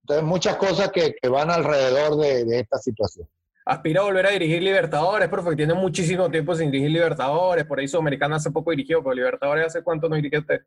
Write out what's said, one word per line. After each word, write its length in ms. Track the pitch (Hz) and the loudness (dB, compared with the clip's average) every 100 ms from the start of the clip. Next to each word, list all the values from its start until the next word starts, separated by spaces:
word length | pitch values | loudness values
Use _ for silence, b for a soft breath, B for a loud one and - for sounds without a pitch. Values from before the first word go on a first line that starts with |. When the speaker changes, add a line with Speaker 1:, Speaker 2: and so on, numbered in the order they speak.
Speaker 1:
Entonces, 240 | - 147 156 | 0 0 2
muchas 300 | 180 208 175 | 0 0 0
cosas 360 | 196 180 190 | 0 0 0
que, 220 | 185 156 - | 2 0 0
que 60 | 127 | 0
van 240 | 131 156 | 0 2
alrededor 640 | 170 147 143 131 135 151 151 | 2 2 2 4 2 2 2
de, 280 | 147 131 117 | 2 2 0
de 140 | 120 | -2
esta 180 | 113 131 | -2 -4
situación. 500 | - 107 104 - 85 _ _ b - | -4 -4 -4 -4 -20 _ _ b -6
Speaker 2:
¿Aspira 360 | 131 160 165 | -4 0 0
a 20 | |
volver 220 | 202 190 190 | 2 2 2
a 60 | |
dirigir 300 | 202 160 165 | 2 0 0
Libertadores, 680 | 190 190 170 151 170 208 175 | 2 2 0 0 0 2 0
profe? 260 | 196 175 147 | 0 -2 0
Tiene 180 | 151 | 0
muchísimo 560 | 175 190 160 170 180 180 | 0 0 0 -2 0 0
tiempo 240 | 160 151 | 0 -2
sin 160 | 165 156 | -2 0
dirigir 220 | 135 147 | 0 0
Libertadores, 720 | 160 165 147 127 156 185 175 | 2 0 0 0 0 2 0
por 160 | 151 139 | -2 -4
ahí 80 | 139 | -2
Sudamericana 480 | 170 156 135 147 156 | 0 0 0 -2 -2
hace 160 | 156 | -2
poco 200 | 160 165 | -4 -2
dirigió, 300 | 151 131 165 | -4 0 0
pero 120 | 135 | 0
Libertadores, 540 | 127 127 127 143 151 165 | 0 -2 -2 -2 0 -2
¿hace 140 | 165 | -4
cuánto 280 | 165 160 160 | -4 -2 -2
no 80 | 156 | -2
dirige 220 | 143 151 | -2 -4
usted? 200 | 147 139 | -2 -6